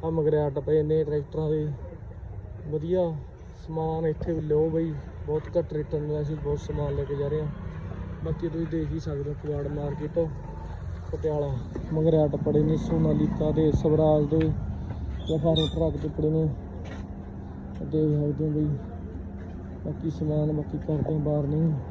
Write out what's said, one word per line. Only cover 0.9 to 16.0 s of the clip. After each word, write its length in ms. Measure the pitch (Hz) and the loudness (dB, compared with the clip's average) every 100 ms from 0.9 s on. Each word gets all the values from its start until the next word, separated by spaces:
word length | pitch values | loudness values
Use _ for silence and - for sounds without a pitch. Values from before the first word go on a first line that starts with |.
| 156 | 2
ਟਰੈਕਟਰਾਂ 460 | 147 147 143 156 156 | 2 0 -2 -4 0
ਦੇ, 180 | 156 151 131 - - - - - - - - 151 | 0 0 -4 -10 -12 -12 -12 -10 -10 -10 -12 -6
ਵਧੀਆ 400 | 151 160 185 175 156 131 - - - - | -4 0 2 2 -2 -8 -14 -16 -14 -8
ਸਮਾਨ 380 | 160 160 160 165 | -4 -2 0 0
ਇੱਥੇ 280 | 156 - | -2 -2
ਵੀ 80 | 165 | -2
ਲਓ 280 | 156 151 160 | 2 4 4
ਬਾਈ, 240 | 160 165 147 - - 147 | 2 0 -4 -8 -10 -4
ਬਹੁਤ 300 | 151 151 175 | -4 0 -2
ਘੱਟ 160 | 151 | 0
ਰੇਟਾਂ 260 | 156 151 151 | -4 -2 -2
ਨਾਲ 220 | 147 151 | -2 -2
ਅਸੀਂ 140 | 147 151 | -2 -4
ਬਹੁਤ 240 | 143 147 | -2 -4
ਸਮਾਨ 360 | - 151 147 139 | -4 -2 -2 -2
ਲੈ 80 | |
ਕੇ 120 | 139 143 | -2 -2
ਜਾ 120 | 143 | -2
ਰਹੇ 140 | 151 | 0
ਹਾਂ। 60 | 151 - - - - - - - 156 | -2 -6 -8 -8 -8 -8 -8 -6 -4
ਬਾਕੀ 220 | 156 170 | -2 -2
ਤੁਸੀਂ 180 | 160 165 | -2 -2
ਦੇਖ 240 | 160 151 | -2 -2
ਹੀ 80 | 160 | -2
ਸਕਦੇ 300 | 160 143 143 | -4 -4 -4
ਹੋ, 60 | 147 | -6
ਕੁਆੜ 260 | 151 147 143 | -4 -2 -2
ਮਾਰਕੀਟ 500 | 147 143 143 151 - 160 143 147 151 - - - - - | -2 -4 -4 -4 0 0 -2 -8 -10 -8 -8 -8 -8 -6
ਪਟਿਆਲਾ, 400 | 156 156 151 143 127 - - - | -2 0 0 0 -2 -4 -6 -2
ਮਗਰਿਆਟ 420 | 156 156 160 151 143 - | 2 6 6 6 4 4
ਪੜੇ 180 | 151 | 4
ਨੇ 140 | 151 156 | 6 4
ਸੋਨਾਲੀਕਾ 720 | - 165 156 151 151 - 151 | 2 2 4 4 4 2 2
ਦੇ, 200 | 151 156 | 4 4
ਸਵਰਾਜ 520 | 143 156 151 156 151 147 | 6 4 6 8 6 6
ਦੇ, 200 | 160 160 - - - - - - - - | 4 4 2 -2 -4 -6 -6 -6 -6 -2
ਤੇ 100 | 156 | 2
ਫਾਰਮ 300 | 156 160 151 160 | 4 4 2 2
ਟਰੱਕ 220 | 160 143 | 0 0